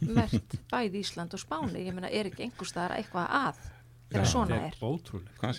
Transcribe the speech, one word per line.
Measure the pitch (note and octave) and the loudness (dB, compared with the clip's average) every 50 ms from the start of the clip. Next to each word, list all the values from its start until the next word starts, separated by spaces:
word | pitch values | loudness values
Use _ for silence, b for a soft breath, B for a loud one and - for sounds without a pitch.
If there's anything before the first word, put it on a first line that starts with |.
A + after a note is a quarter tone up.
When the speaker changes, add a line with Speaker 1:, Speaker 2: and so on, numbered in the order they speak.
Speaker 1:
merkt | - - - - A3+ G#3 - G#2 - - - - | 0 4 4 4 4 6 4 0 0 -2 -6 -8
Speaker 2:
<laughs> | - - | -4 -2
Speaker 1:
bæði | - B3 A#3+ G3+ F3 G3+ F#3+ | 0 0 0 0 0 -2 -4
Ísland | - - F#3 E3+ E3 G3 F#3+ | -4 -4 -6 -6 -6 -6 -8
og | |
Spáni. | - - D4+ D#4+ D4 G3+ E3+ - F#3 | -6 -6 -4 -2 -2 -2 -2 -4 -4
Ég | F#3 F3+ | -4 -4
meina, | F#3 F#3 - | -4 -4 -2
er | - G#3+ G#3 | 0 0 0
ekki | F#3 - - G#3 B3 | -2 -4 -6 -6 -6
einhvers | - - F#3+ - - | -6 -8 -8 -6 -2
staðar | F3 F3 F3+ - - | -2 -2 0 0 -2
eitthvað | G#3+ - - F3+ - - | -4 -2 -2 -2 0 2
að | - C#4 B3+ D#3 - - - - - - - - - - - - | 2 2 2 0 -2 -4 -10 -16 -16 -16 -20 -20 -20 -20 -6 0
þegar | - G2 G2 | 2 4 4
Speaker 3:
Já. | - | 6
Speaker 1:
svona | - A#3+ G#3+ - A#2+ | 6 4 4 4 2
Speaker 2:
Þetta | A2 - | 0 0
er | - - | -4 -4
Speaker 1:
er? | - | -4
Speaker 2:
ótrúlegt. | A2 A#2 D#3 E3+ - - - F#2 F2+ - - - | -2 -2 -2 -2 -4 -8 -10 -10 -10 -10 -8 -4
Speaker 3:
Hvað | - B2 B2+ | -2 -2 0